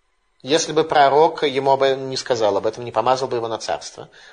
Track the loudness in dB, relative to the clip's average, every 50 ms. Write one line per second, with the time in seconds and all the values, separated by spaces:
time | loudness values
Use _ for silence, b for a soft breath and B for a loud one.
0 | _ _ _ _ _ _ _ _ -4 0 0 0 0 0 0 0 0 2 4 4
1 | 4 6 6 4 4 4 2 0 -2 -2 -2 0 2 2 2 2 2 2 0 0
2 | -4 -6 -8 -6 -4 -4 -2 0 0 0 0 0 -2 -4 -4 -6 -8 -6 -4 -2
3 | 0 0 0 0 -2 -4 -4 -4 -4 -6 -8 -8 -8 -6 -8 -8 -8 -12 -16 -18
4 | -18 -20 B B B B